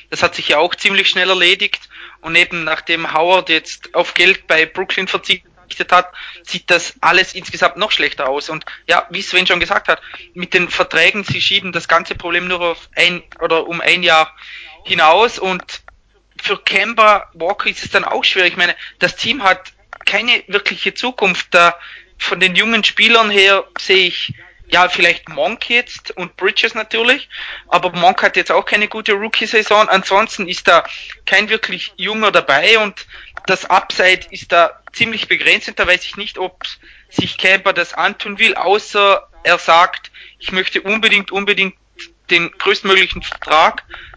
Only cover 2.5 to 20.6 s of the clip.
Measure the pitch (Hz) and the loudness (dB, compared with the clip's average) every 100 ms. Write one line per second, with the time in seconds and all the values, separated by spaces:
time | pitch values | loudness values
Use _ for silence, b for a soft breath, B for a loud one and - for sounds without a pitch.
2.5 | 175 156 156 - 165 160 156 170 185 170 | -2 -4 -6 -4 -4 -2 0 2 2 2
3.5 | 160 - - - 165 170 - 180 190 - | -2 -2 -18 -6 -4 -2 2 2 2 2
4.5 | 160 160 - 190 - 190 190 - 185 _ | 2 2 -2 -4 -4 -4 -4 -4 -6 _
5.5 | _ 180 - 180 180 - B B B - | _ -14 -8 2 2 2 B B B -12
6.5 | 185 - - - - 160 180 180 185 - | -8 0 0 -2 -2 2 2 2 -4 -10
7.5 | - 175 - 214 - 147 - 135 143 156 | -2 -2 0 -4 -2 -2 -4 -4 -4 -6
8.5 | 156 - B B 170 - 180 196 180 185 | -10 -12 B B 0 0 -8 -2 0 2
9.5 | 175 170 208 - 160 B B B 180 180 | 0 0 -2 -4 -10 B B B -14 -2
10.5 | 185 175 - 175 160 180 202 190 180 - | -2 -2 -2 -2 2 2 0 -4 -4 0
11.5 | 196 190 170 - 165 - - 175 175 180 | -2 -2 -6 0 0 0 -10 -4 -4 -2
12.5 | 180 175 160 - - 175 175 - - 165 | -4 -4 -6 -8 -2 0 -2 -10 -6 -2
13.5 | 165 151 170 156 180 175 160 156 - B | -2 -2 -4 0 0 4 4 2 -4 B
14.5 | B B B - 180 160 180 233 - 190 | B B B -4 2 4 6 2 0 -6
15.5 | 180 - - _ _ _ _ _ - - | -6 -10 -18 _ _ _ _ _ -8 -6
16.5 | 190 - 190 208 226 214 202 - 165 165 | -4 -2 -2 0 4 4 4 0 -6 -4
17.5 | 202 214 - - 190 - - - 190 180 | -4 -4 -6 -2 -2 -2 -2 0 2 0
18.5 | 180 175 - B B 175 - 226 226 190 | 2 -2 -2 B B -4 -2 -4 0 2
19.5 | 185 - _ - - - 202 240 233 - | 0 -4 _ -20 -8 -4 -2 0 -2 -2
20.5 | 202 | -4